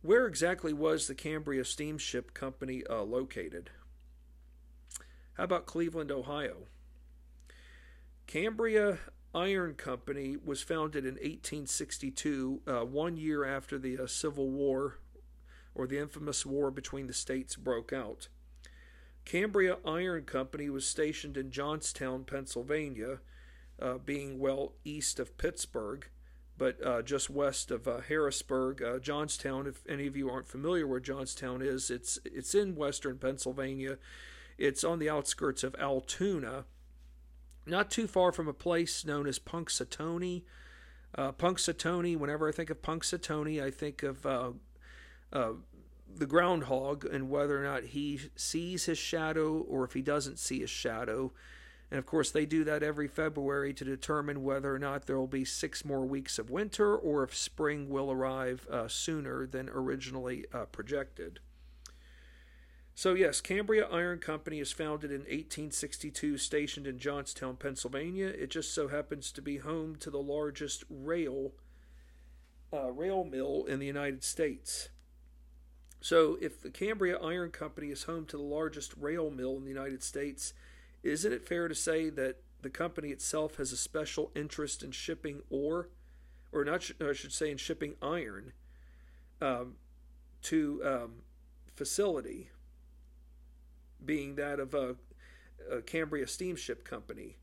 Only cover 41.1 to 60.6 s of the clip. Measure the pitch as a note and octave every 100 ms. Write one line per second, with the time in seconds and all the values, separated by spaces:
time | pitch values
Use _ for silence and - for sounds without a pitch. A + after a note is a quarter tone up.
41.1 | - C#3 C3+ F3 F#3 - E3+ D#3+ F3 F3
42.1 | E3 C#3+ D3+ D#3 D3+ D#3+ D#3 - E3 -
43.1 | F3 - D3+ D3+ D#3 C3+ C3+ D3 D3 C#3
44.1 | C3+ C#3 B2+ B2 B2 - - - - -
45.1 | - - C#3 A2+ A#2 - - - - -
46.1 | F#2+ C#3+ D#3+ F3 E3+ C3 C3 C#3 D3 C#3+
47.1 | C#3 C3 C#3+ C#3+ C#3+ C#3 C3+ A#2+ C#3 D3
48.1 | C#3+ C#3+ - - E3 E3+ F3+ - D#3+ -
49.1 | E3 D#3+ D#3+ D#3 D#3 - C3+ B2+ C3 C3+
50.1 | D3 C3+ - - C3 - - - A2+ A#2
51.1 | A2 C3+ - - - - - - C#3 C3
52.1 | D#3+ D3 D#3 D3+ D#3+ D3+ D3+ D3 D3 D3
53.1 | - D#3 D3 C#3 C#3 C#3 C3+ C3 C3+ -
54.1 | D3+ D3 C#3+ C3+ C3+ C#3 C3+ C#3 C#3 -
55.1 | C3+ C3 C3+ C3 - D3+ - D3 C3+ C3
56.1 | C#3 C3+ - A2+ D3 G#3+ - G#3 G#3 D#3+
57.1 | D3 C3 - - - D3+ D3 C#3 C#3 C#3
58.1 | C3 C3 C3 B2+ B2+ - B2+ A2 - -
59.1 | D#3+ C3+ C3 C3 C3 C3 C3+ C3 C3+ C3
60.1 | C3 B2+ B2+ - B2